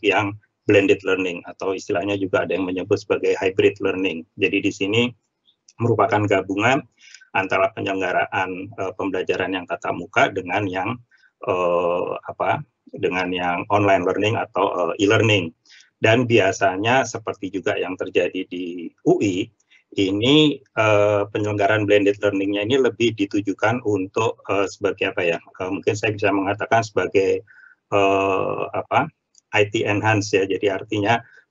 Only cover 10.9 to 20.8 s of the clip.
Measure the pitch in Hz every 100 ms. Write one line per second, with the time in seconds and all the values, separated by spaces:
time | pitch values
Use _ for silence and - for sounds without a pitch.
10.9 | 123 - _ _ _ - 92 87 87 87
11.9 | 87 - - - - 90 - - _ -
12.9 | - 90 90 90 90 90 85 - 104 101
13.9 | 95 90 95 104 107 95 90 98 87 82
14.9 | 87 101 110 110 104 82 - _ - _
15.9 | _ 110 117 120 117 95 98 98 92 110
16.9 | 131 - 113 107 95 95 95 95 98 90
17.9 | 92 92 98 87 92 95 90 90 87 82
18.9 | - - 180 107 92 113 _ _ _ _
19.9 | - 95 101 120 151 151 139 _ -